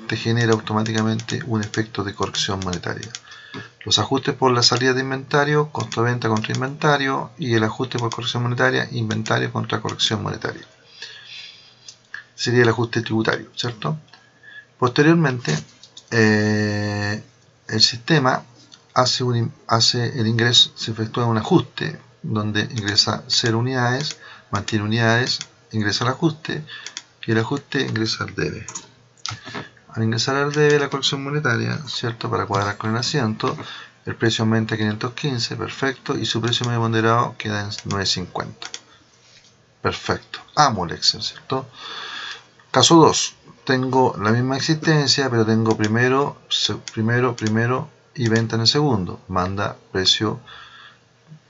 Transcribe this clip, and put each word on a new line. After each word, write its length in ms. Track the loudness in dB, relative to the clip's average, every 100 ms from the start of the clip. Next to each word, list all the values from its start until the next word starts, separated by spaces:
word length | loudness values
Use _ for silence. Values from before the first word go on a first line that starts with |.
| -8
Te 100 | -4
genera 360 | 0 2 4
automáticamente 920 | 2 2 -2 0 0 0 -2 -2 -6 -2
un 160 | -2
efecto 420 | -2 -4 -4 -6
de 100 | -6
corrección 460 | -4 -4 -2 -4 -4
monetaria. 500 | -4 -6 -6 -8 -10 -16 -18 -20 -16 -16 -16 -14
Los 140 | -2 0
ajustes 360 | 2 0 -2
por 180 | 0 2
la 100 | 4
salida 300 | 4 4 2
de 80 | 0
inventario, 680 | -2 -6 0 2 4 2 0
costo 320 | -4 -4 -2
de 80 | 0
venta 180 | 0 0
contra 260 | 0 0
inventario, 760 | -4 -4 0 2 2 2 -2 -6 -6
y 160 | 0
el 100 | 2
ajuste 340 | 2 0 -4 -2
por 120 | -4
corrección 320 | -4 -4 -2
monetaria, 460 | -2 2 2 2 -2
inventario 600 | -4 -2 -2 -2 -2 0
contra 280 | -4 -4 -4
corrección 420 | -4 -2 0 0
monetaria. 440 | -2 -4 -6 -8 -14 _ _ -20 -18 -18 -18 -18 -18 -20 -20 _ -20 -20 _ -20 -18
Sería 280 | -6 2 6
el 60 | 6
ajuste 340 | 4 0 -2
tributario, 480 | 0 0 0 -2 -6 -8
¿cierto? 420 | -8 -6 -6 -6 -10 -20 _ _ -20 -20 -20 _
Posteriormente, 800 | 0 4 6 6 4 0 -2 -4 -6 -18 -20 -20 -2
eh, 1120 | 4 6 6 4 2 0 -2 -2 -2 -2 -4 -8 _ _ _ -6
el 120 | 0
sistema 600 | 0 0 2 2 4 0 -4 -20 -20 -20 _
hace 300 | 0 2 0
un 120 | 0 0
in-, 180 | -2 -4 -2
hace 540 | 2 2 2 -2 0
el 60 | 0
ingreso, 460 | 2 4 4 4 0
se 140 | -8
efectúa 360 | -4 -4 -2 0
un 120 | 0
ajuste, 600 | 4 4 4 -4 -8 -8 -16 _
donde 400 | -6 -2 -2 -2
ingresa 640 | -2 -4 0 0 0 -2 -2
cero 300 | 0 2 0
unidades, 600 | 0 0 0 0 -4 -10 -18 -20 -6
mantiene 340 | -4 -2 -2
unidades, 540 | 0 2 4 4 2 -4 -8 _ _
ingresa 320 | -2 -2 0
el 60 | -2
ajuste, 540 | 0 -2 -2 -6 -8 -8 -14 -16 -16 -20 _ -2
y 60 |
el 60 | 0
ajuste 440 | 0 -4 -4 -4
ingresa 420 | -2 -2 -2 -4
al 100 | -6
debe. 320 | -4 -6 -6 -12 -14 -16 -20 _ _ -12 -10 -12 -14 -14 -20 -12
Al 140 | -4
ingresar 340 | -2 0 0 0
al 160 | 0
debe 260 | 2 4 4
la 100 | 2
corrección 360 | -2 -2 -4
monetaria, 540 | -4 -2 0 0 -2 -4 -6
¿cierto? 420 | -6 -6 -6 -4
Para 160 | -2 0
cuadrar 300 | 0 0 -2
con 140 | -4
el 60 | -2
asiento, 600 | -2 0 -2 -2 -4 -4 -10 -16 -18 _ -14
el 100 | -2
precio 260 | 0 2
aumenta 320 | 2 2 0
a 40 | -2
quinientos 340 | -2 -2 -6
quince, 420 | -6 -4 -4 -4 -6
perfecto, 600 | -8 -4 -4 -4 -6 -4
y 80 | -2
su 140 | -2
precio 260 | 0 0 0
medio 140 | 0
ponderado 540 | 2 2 4 4 0 -4
queda 260 | -6 -4
en 80 | -6 -8
nueve 220 | -6 -2 -2
cincuenta. 600 | -2 -6 -8 -8 -12 -16 -16 -18 -20 _ _ _ -20 _ _ _ _
Perfecto. 580 | -4 -2 -2 -4 -6 -18 -2 4
Amo 280 | 4 2
el 80 | -4
Excel, 300 | -2 -2 -2
¿cierto? 460 | -6 -10 -6 -6 -6 -14 -16 -14 -12 -12 -12 -14 -18 _ _
Caso 260 | 4 8 8
dos. 380 | 8 6 -2 -8 -20 -10
Tengo 520 | -2 0 2 2 2 2
la 120 | 0
misma 260 | 2 0 0
existencia, 720 | 0 0 2 2 4 2 2
pero 140 | 2
tengo 320 | 2 4 2 2
primero, 640 | 2 2 4 2 0 -4 -6
se-, 280 | -2 -2 -4 -6
primero, 440 | -2 0 2 0 0
primero 520 | 0 0 0 -2 -6 -14 _
y 140 | -4 2
venta 280 | 2 2 2
en 60 |
el 60 | 2
segundo. 520 | 4 2 2 -2 -8 -6
Manda 480 | -2 -2 -2 -6 -6 -6
precio, 480 | 0 2 4 2 -4 -10 -20 -20 -20 -20 -20 _ _ _ -20